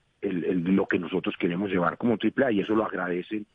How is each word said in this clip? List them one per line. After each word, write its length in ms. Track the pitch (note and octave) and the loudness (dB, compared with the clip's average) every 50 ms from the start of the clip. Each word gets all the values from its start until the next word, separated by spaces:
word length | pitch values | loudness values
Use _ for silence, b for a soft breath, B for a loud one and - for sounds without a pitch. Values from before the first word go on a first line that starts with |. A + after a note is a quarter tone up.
| _ _ _ _ | _ _ _ _
el, 240 | - G2 F#2 E2+ D2+ | -6 -4 -4 -2 -2
el, 180 | E2 F2+ F2+ E2 F#2 F#2+ | 0 -2 0 2 2 2
lo 100 | G2 F#2+ | 2 2
que 140 | - - F#2 | 2 -2 -2
nosotros 360 | E2+ D#2 F#2 F2 - G2+ - | -2 -2 -4 -2 -2 -4 -4
queremos 340 | - G2 F2 F2 F2+ G#2 G2 | -2 -2 -2 0 -2 -2 0
llevar 260 | F#2+ F2+ E2+ D#2+ D2+ | 0 0 0 0 0
como 180 | - A2+ A#2+ A2 | 0 0 0 0
triple 280 | - - G#2+ - - C3+ | 2 0 0 2 2 2
A, 60 | B2+ | 2
y 80 | G#2+ G2 | 2 2
eso 160 | F2 G#2 A2 | 2 2 2
lo 100 | A2 G#2+ | 2 2
agradecen 640 | F2+ - F#2 F2+ F2+ F2 F2+ F2+ - G#2+ G#2+ G#2 - | 0 -2 -4 -4 -2 -2 -4 -4 -6 -8 -8 -8 -10